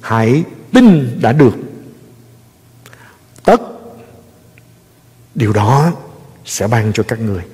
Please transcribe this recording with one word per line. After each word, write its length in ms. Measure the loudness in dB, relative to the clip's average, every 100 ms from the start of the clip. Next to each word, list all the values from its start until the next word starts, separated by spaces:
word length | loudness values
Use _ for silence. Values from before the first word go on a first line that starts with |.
Hãy 440 | -4 -2 0 0 -2 -12 -2
tin 460 | 4 6 4 0 -2
đã 120 | 0
được, 220 | 4 2 2 -12 -18 -20 -20 -20 -20 -20 -20 _ _ _ _ -20 -20 -20 _ _ -6
tất 160 | 0 0 0 -18 -20 -20 -20 -20 _ _ _ _ _ _ _ _ _ _ _
điều 180 | -4 -2
đó 400 | 0 2 2 2 -4 -14 -20 -20 -20
sẽ 240 | -14 -8 -2
ban 240 | -2 -2
cho 100 | -4
các 180 | -4 -4
ngươi. 220 | -6 -8 -10